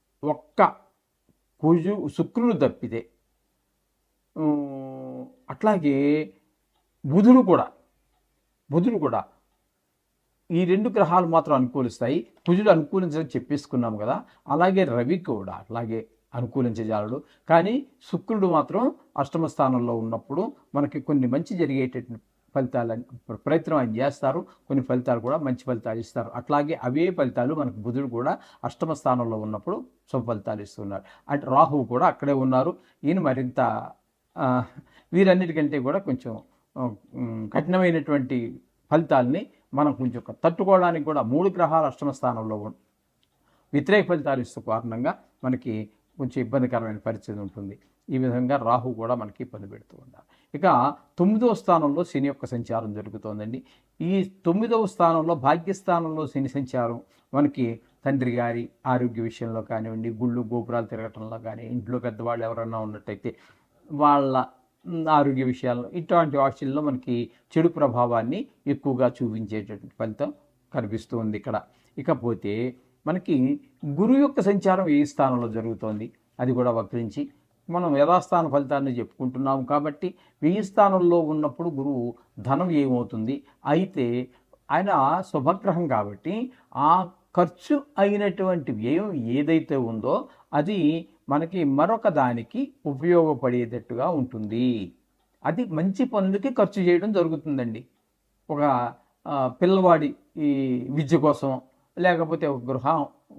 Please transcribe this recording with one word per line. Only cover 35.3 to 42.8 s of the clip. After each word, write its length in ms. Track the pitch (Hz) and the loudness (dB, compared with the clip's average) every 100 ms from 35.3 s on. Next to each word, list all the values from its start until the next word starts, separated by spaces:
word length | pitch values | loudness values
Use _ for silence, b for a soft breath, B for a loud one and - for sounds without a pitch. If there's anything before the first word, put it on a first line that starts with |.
| 185 180 160 147 147 | 6 2 0 0 0
కూడా 200 | 123 185 | -2 -2
కొంచెం, 420 | 196 123 - 107 - _ _ 139 | -2 -4 -6 -12 -14 _ _ -8
ఆ, 180 | 123 104 _ | -6 -8 _
ఉమ్, 360 | 123 120 113 107 | -10 -8 -6 -4
కఠినమైనటువంటి 1120 | - 151 185 185 165 143 147 127 127 113 127 _ _ - | -4 0 2 2 2 0 -2 0 -4 -4 -10 _ _ -2
ఫలితాలని 560 | 151 156 139 123 165 247 b b | 0 2 2 2 0 -6 b b
మనం 180 | 135 147 | -2 0
కొంచెం 300 | 135 127 117 - 110 | 0 -4 -6 -10 -2
తట్టుకోవడానికి 600 | 165 170 196 190 180 165 | -2 0 4 4 4 0
కూడా 180 | 147 147 | -2 -2
మూడు 260 | 113 143 190 | 0 2 0
గ్రహాలు 380 | 180 160 160 151 | 2 2 2 0
అష్టమ 240 | - 147 | -2 -6
స్థానంలో 460 | 131 127 113 110 107 | -2 -2 -2 -4 -6
ఉం-, 180 | 107 - | -8 -14